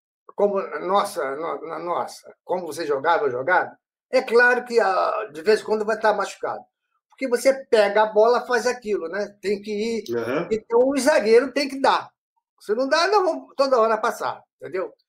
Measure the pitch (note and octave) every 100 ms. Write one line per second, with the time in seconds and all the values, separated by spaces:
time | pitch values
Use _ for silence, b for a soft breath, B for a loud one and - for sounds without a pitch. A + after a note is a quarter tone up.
0 | _ _ - - G3+ G3 E3 D3+ F3 G3
1 | G3+ E3+ C3+ C#3 D#3+ C#3+ D#3 D#3+ E3+ D3+
2 | A#2+ - - - - F3+ E3+ D3 D3+ C3+
3 | D#3 D#3+ C#3+ B2 C#3+ F3 C3+ - _ _
4 | _ B3+ B3+ A3+ B3 A#3+ A#3+ A#3 G3 F#3
5 | E3+ - - D3+ E3+ G#3+ - A3 G#3 G#3+
6 | A3 G3 F#3+ - C#3+ A2 - _ _ _
7 | _ _ C4+ A#3+ C4+ C4+ - A3+ G3+ G#3+
8 | G#3+ G#3 A3+ A#3+ A3+ A#3+ A#3 B3 G#3 F#3
9 | E3 F#3+ G3+ - F#3 G3+ G#3 G#3 A3+ A3+
10 | F#3+ A#2+ A#3 D3+ F3 G#3+ - A#3 C4 C#4
11 | B3 D#4 G#3 A#3 C4+ C4+ C#4 C4+ B3+ F3+
12 | - _ _ _ _ _ - A3+ C4+ D#4
13 | F4+ G#4 F4+ C#4 - - C4+ B3+ A3 G#3+
14 | A#3 G#3 C3+ G#2+ _ _ C3+ F3+ - -